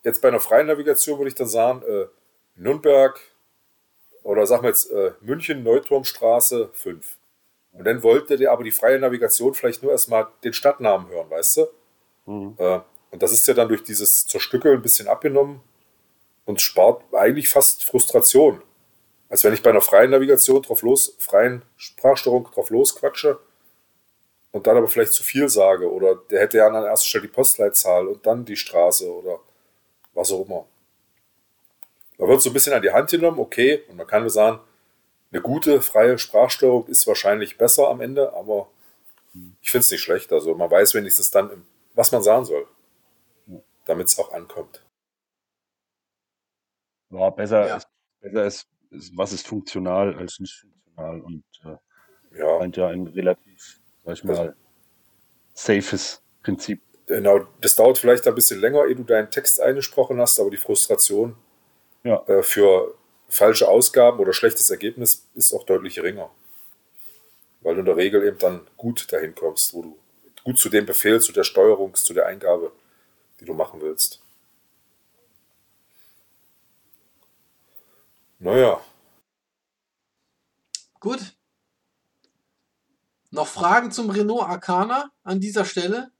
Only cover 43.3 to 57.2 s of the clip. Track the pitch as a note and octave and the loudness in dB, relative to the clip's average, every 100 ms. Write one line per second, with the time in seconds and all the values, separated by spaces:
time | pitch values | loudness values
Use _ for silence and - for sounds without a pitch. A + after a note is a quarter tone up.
43.3 | _ _ F2+ _ _ - E2 F2+ - - | _ _ -20 _ _ -6 -4 -2 -4 -6
44.3 | E2+ F2 - D#2+ - _ _ _ _ _ | -10 -16 -18 -18 -20 _ _ _ _ _
45.3 | _ _ _ _ _ _ _ _ _ _ | _ _ _ _ _ _ _ _ _ _
46.3 | _ _ _ _ _ _ _ _ F#2 F#2+ | _ _ _ _ _ _ _ _ -4 -4
47.3 | F#2+ G#2 G#2+ G2 F2+ - _ _ _ G2 | -2 0 0 0 -4 -12 _ _ _ -8
48.3 | G#2+ G2+ - - _ _ - F2 F2+ G2+ | -4 -4 -6 -20 _ _ -20 -18 -8 -8
49.3 | F#2+ - G#2 F#2 G2 F#2 F#2 G2+ F#2 F2+ | -8 -12 -14 -10 -10 -4 -2 -2 -6 -14
50.3 | - F#2 - _ _ _ E2+ D#2+ E2 E2 | -14 -18 -20 _ _ _ -16 -14 -14 -16
51.3 | D#2+ _ _ D#2+ D#2 _ _ _ _ _ | -20 _ _ -20 -20 _ _ _ _ _
52.3 | D#2 D2+ E2 F2+ F#2 F2+ F2 F2 F2 F#2 | -6 -2 -2 -4 -4 -4 -6 -10 -4 -2
53.3 | F2+ _ _ - _ _ _ E2 E2 F#2+ | -2 _ _ -20 _ _ _ -16 -10 -6
54.3 | F2+ E2 - _ _ _ _ _ _ _ | -4 -6 -10 _ _ _ _ _ _ _
55.3 | _ _ - - G2+ - F#2+ - - _ | _ _ -10 -2 -2 -2 -8 -8 -14 _
56.3 | _ - F#2 - G2+ _ _ - A2 | _ -8 -8 -8 -12 _ _ -6 -2